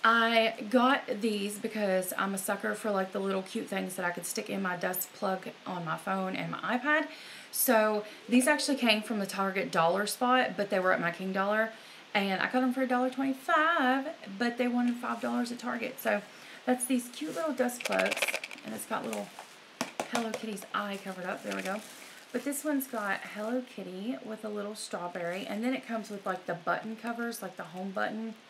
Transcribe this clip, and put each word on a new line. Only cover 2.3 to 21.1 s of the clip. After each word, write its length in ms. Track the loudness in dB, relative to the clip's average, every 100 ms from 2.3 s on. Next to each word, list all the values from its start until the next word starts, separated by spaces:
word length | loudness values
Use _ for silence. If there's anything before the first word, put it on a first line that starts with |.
a 60 | 0
sucker 380 | -2 -2 -2 -2
for, 160 | 0
like, 180 | 0 0
the 80 | -2
little 240 | 0 -2
cute 240 | -2 -6 -4
things 300 | -4 -4 -2
that 80 |
I 80 | -4
could 120 | -4
stick 240 | -6 -6 -4
in 140 | -2
my 140 | -2 -2
desk 360 | -2 -4 -6
plug 340 | -4 -2 -2 -6 -12 -8
on 180 | -6
my 120 | -4 -4
phone 400 | -2 -2 -2 -4
and 160 | -4
my 260 | -4 -2 -2
iPad. 300 | 2 2 2 -8 -16 -16 -10
So 540 | -2 4 6 6 2 -2 -14 4
these 180 | 6 6
actually 300 | 4 2 2
came 260 | 4 4
from 160 | 2 -2
the 80 | -2
Target 460 | 0 0 0 0
dollar 340 | 4 6 4 2
spot, 500 | 2 4 6 4 0
but 140 | 0
they 80 | 4
were 140 | 4
at 80 | 4
my 100 | 2
King 220 | 0 -2
Dollar, 400 | 0 2 2 2 -2 -18 -18 -4
and 260 | 0 2 2
I 40 |
got 160 | 2 2
them 120 | 2
for 100 | 2
a 40 | 2
dollar 240 | 2 2
twenty-five, 1000 | 0 -2 -2 2 4 6 4 4 4 0 -8 -12 -2
but 200 | -2 2
they 100 | 2
wanted 260 | 4 2
five 260 | 0 -4 -4
dollars 300 | -2 0 -2
at 80 | -4
Target. 400 | -6 -4 -6 -2
So 240 | 0 0 -2 -18 -18 -6 0
that's 200 | 2 4
these 220 | 0 0
cute 260 | -8 -6
little 180 | -2 -2
desk 300 | 2 0 0
plugs, 380 | -2 2 2 2 -2 -2 -8 -12
and 120 | -10 -8
it's 100 | -4
got 180 | -4
little 220 | -2 -4 -6 -10 -18 -20 -20 -8 -8 -6 -2
Hello 180 | 0 0
Kitty's 360 | -4 -4 -6 -4
eye 280 | -2 -2 -4
covered 240 | -6